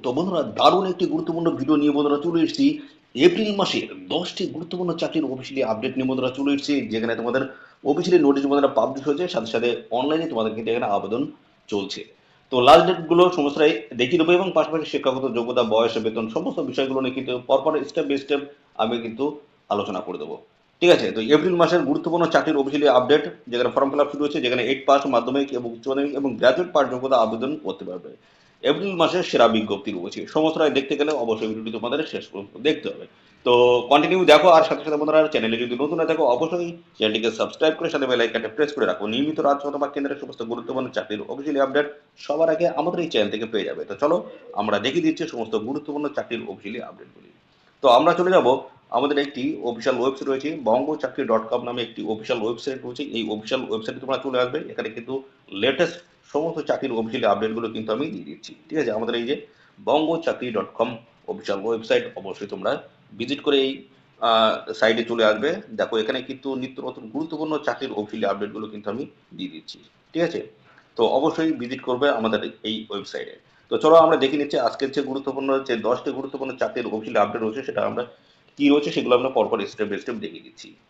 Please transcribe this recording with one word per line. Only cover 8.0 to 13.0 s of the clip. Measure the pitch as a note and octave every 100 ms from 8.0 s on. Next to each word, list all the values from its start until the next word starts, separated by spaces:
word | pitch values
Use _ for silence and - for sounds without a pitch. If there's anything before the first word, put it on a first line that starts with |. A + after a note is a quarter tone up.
| F3+ F3+ C#3
নোটিশ | C#3 C#3
বন্ধুরা | C#3+ C3+ -
পাবলিশ | A#2+ C3+ D3+
হয়েছে, | C#3+ F3+
সাথে | - G#2+
সাথে | A#2 A#2+ A2 - A#2
অনলাইনে | C#3 D#3+ E3
তোমাদের | A#2 A2 G#2+
কিন্তু | A2+
এখানে | A#2 B2 G2+
আবেদন | F#2+ A2+ D3+ - _ _ -
চলছে। | G#2 - - - _ _ _ _
তো | B2+ B2
লাস্ট | E3 F3
ডেটগুলো | E3+